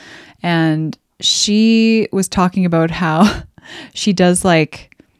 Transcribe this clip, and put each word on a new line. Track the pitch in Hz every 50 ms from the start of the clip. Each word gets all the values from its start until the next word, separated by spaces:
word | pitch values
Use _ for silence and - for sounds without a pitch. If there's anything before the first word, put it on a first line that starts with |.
| - - - - - - - _ -
And | 175 170 165 160 160 156 156 156 156 - - _ _ _ -
she | - - - - - - 208 214 220 226 226 226 220 226 226 226 214 - -
was | 190 190 -
talking | - - 185 180 180 196 185
about | 175 165 165 160 165
how | 160 - 185 160 156 160 190 208 - - - - _ _ _ -
<laughs> | - - - - -
she | - - 214 196
does, | 180 185 180 180 180 -
like, | 190 170 160 156 - - - - _ _ _ _ _ _ _